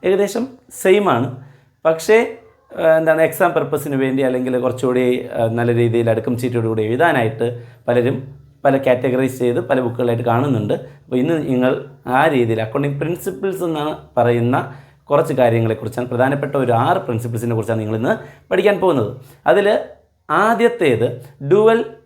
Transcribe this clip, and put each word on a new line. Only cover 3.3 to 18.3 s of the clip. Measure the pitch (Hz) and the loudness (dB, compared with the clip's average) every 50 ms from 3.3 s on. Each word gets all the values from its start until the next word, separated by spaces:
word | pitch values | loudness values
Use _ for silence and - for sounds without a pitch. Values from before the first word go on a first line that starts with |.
| - - 190 175 147 | 2 0 0 0 2
പർപ്പസിന് | 156 143 139 147 147 139 151 143 131 135 | 0 -2 -2 -4 -6 -4 -2 -2 0 0
വേണ്ടി | 135 131 135 139 | 0 0 0 0
അല്ലെങ്കിൽ | 131 127 127 127 127 127 127 120 | 0 0 -2 -2 -2 -2 0 0
കുറച്ചുകൂടി, | 127 117 117 - 131 123 127 127 123 123 123 123 123 - | -2 -2 0 -2 0 2 2 2 2 0 0 -4 -6 -4
ഏഹ്, | - 117 113 113 117 | -2 -2 0 0 0
നല്ല | 120 120 120 117 | 0 2 2 2
രീതിയിൽ | 120 117 113 117 117 113 110 | 2 2 2 2 2 2 0
അടുക്കും | 110 110 - 123 117 | 0 0 -2 -4 -2
ചീട്ടോടു | 117 127 117 120 113 113 | -2 -2 -2 -2 -2 0
കൂടി | 113 110 107 107 | -2 -2 -2 -2
എഴുതാനായിട്ട് | 113 127 160 170 151 135 143 143 - - - 120 123 - - - - _ _ | 0 2 2 2 2 2 0 -2 -2 -2 -4 -4 -4 -8 -14 -20 -20 _ _
പലരും | - 123 123 120 123 117 - 135 - - - - - _ _ _ | 0 0 2 2 0 -2 -4 -8 -12 -18 -20 -20 -20 _ _ _
പല | 143 135 139 - | 2 2 2 2
കാറ്റഗറൈസ് | 131 127 123 120 135 123 127 135 127 127 - 127 | 2 0 2 0 -2 0 0 0 -2 -2 -2 -2
ചെയ്ത് | 123 120 123 117 - | 0 0 -2 -2 -2
പല | 139 131 | -2 0
ബുക്കുകളായിട്ട് | 127 117 113 - 123 120 120 113 117 117 | 0 -2 -4 -2 -2 -2 0 0 0 0
കാണുന്നുണ്ട്. | 117 120 127 147 131 110 104 101 85 - - - - - _ | 0 2 2 2 0 0 0 -2 -2 -4 -4 -10 -18 -20 _
അപ്പോൾ | - - 127 127 | -4 -2 0 0
ഇന്ന് | 156 170 160 147 - 131 | 0 0 -2 -2 -2 0
നിങ്ങൾ | 123 123 131 131 - - - - - _ 123 123 131 | 2 2 2 0 -2 -6 -12 -20 -18 _ -2 0 2
ആ | 147 165 151 | 2 2 2
രീതിയിൽ | 131 120 113 113 107 110 | 2 2 2 0 -2 -2
അക്കൗണ്ടിങ് | 110 117 143 139 143 143 139 | -4 -4 -4 -2 -2 -4 -4
പ്രിൻസിപ്പിൾസ് | 143 151 175 175 - 196 185 - - 196 185 - 170 170 | -4 -4 -4 -6 -6 -8 -8 -6 -6 -6 -4 -4 -4 -4
എന്ന് | 160 151 147 151 156 - - - _ - | -4 -4 -4 -6 -6 -8 -12 -6 _ 0
പറയുന്ന | 120 120 120 120 117 120 127 156 - - - - - - _ _ _ - | 2 2 2 2 2 0 0 -2 -2 -6 -12 -18 -20 -20 _ _ _ 0
കുറച്ച് | 143 143 - - 151 131 | 0 2 2 2 2 2
കാര്യങ്ങളെക്കുറിച്ചാണ്, | 127 120 113 117 113 113 110 - - 110 - - 123 120 123 | 2 4 4 2 0 0 -2 -4 -6 -8 -6 -6 -6 -4 0
പ്രധാനപ്പെട്ട | 117 127 131 143 139 143 139 139 143 131 | 0 0 0 0 -2 -4 -2 -2 -2 0
ഒരു | 120 120 117 123 | 2 2 2 2
ആറ് | 151 180 190 185 | 0 0 -2 -2
പ്രിൻസിപ്പിൾസിനെ | - 120 110 117 120 117 117 113 117 117 | -4 -6 -4 -4 -4 -6 -4 -4 -2 -2
കുറിച്ചാണ് | 110 110 101 113 113 110 | -2 -2 -2 -2 -4 -2
നിങ്ങളിന്ന് | 107 110 110 110 147 220 220 - - | -4 -4 -2 -2 -2 -2 -2 -6 -14